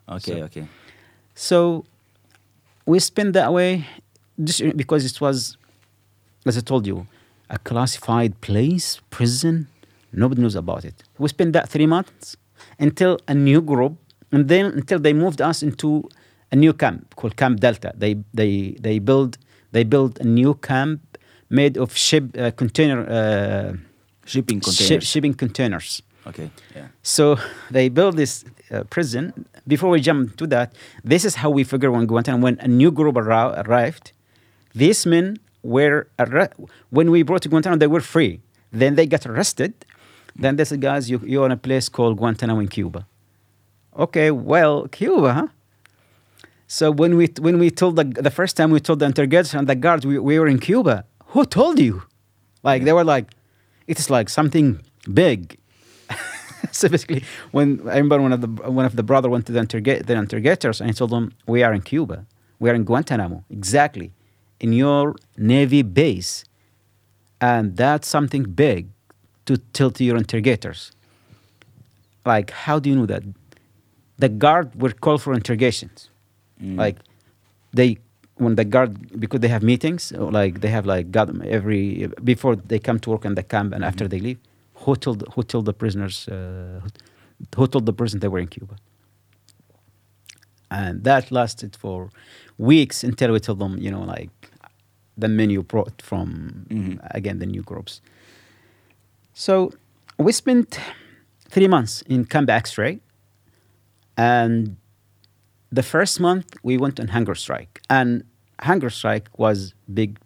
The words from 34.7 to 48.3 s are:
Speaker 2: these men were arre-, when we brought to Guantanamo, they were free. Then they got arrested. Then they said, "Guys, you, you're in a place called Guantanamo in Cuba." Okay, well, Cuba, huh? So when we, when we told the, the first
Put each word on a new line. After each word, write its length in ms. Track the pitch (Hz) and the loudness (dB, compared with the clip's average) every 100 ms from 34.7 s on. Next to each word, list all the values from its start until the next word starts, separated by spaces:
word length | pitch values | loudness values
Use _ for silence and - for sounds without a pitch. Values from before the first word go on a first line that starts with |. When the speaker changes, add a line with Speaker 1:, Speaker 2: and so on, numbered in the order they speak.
| 110 | 2
Speaker 2:
these 300 | 151 214 175 | 4 4 4
men 320 | 170 185 214 _ _ | 2 2 -6 _ _
were 440 | 120 123 147 143 - - | -2 2 2 2 -4 -2
arre-, 320 | 117 135 190 - - _ _ | 0 2 0 -4 -20 _ _
when 200 | 127 165 | 2 4
we 120 | 170 | 4
brought 180 | 156 185 | 4 0
to 60 | 156 | 2
Guantanamo, 300 | 160 185 165 | 0 2 2
they 80 | 151 | 4
were 140 | 160 | 2
free. 400 | - 165 123 82 _ _ _ | 0 0 0 -2 _ _ _
Then 220 | 110 131 147 | 0 2 4
they 100 | 156 | 2
got 200 | 160 123 | 2 -2
arrested. 480 | 113 202 - 151 - - _ _ _ - - | -4 -4 -2 -6 -6 -20 _ _ _ -20 -4
Then 220 | 135 143 | -2 0
they 80 | 147 | 0
said, 160 | 147 | 0
"Guys, 280 | 135 143 120 | -2 -2 -2
you, 120 | 120 107 | -6 -2
you're 200 | 135 135 | 0 2
in 60 | |
a 60 | 123 | 0
place 300 | 131 131 - | -2 -2 -2
called 280 | - 117 104 | 0 0 2
Guantanamo 420 | 113 110 117 110 | -2 -2 -2 -2
in 80 | 101 | -2
Cuba." 400 | - 87 87 98 _ _ _ _ _ _ _ _ - | -4 -6 -8 -16 _ _ _ _ _ _ _ _ -4
Okay, 320 | 165 165 156 | -2 2 2
well, 560 | 139 - 160 156 143 - | 0 2 4 4 2 -4
Cuba, 440 | - 247 370 135 | -6 0 4 4
huh? 140 | 127 190 - _ _ _ _ _ _ _ _ _ _ _ | 2 -2 -8 _ _ _ _ _ _ _ _ _ _ _
So 240 | - 156 | 0 2
when 240 | 147 170 170 | 4 4 4
we, 120 | 170 - | 2 2
when 180 | 160 175 | 2 4
we 120 | 170 | 2
told 240 | 160 185 165 | 4 2 2
the, 80 | |
the 260 | 143 117 | 0 0
first 280 | 139 | -2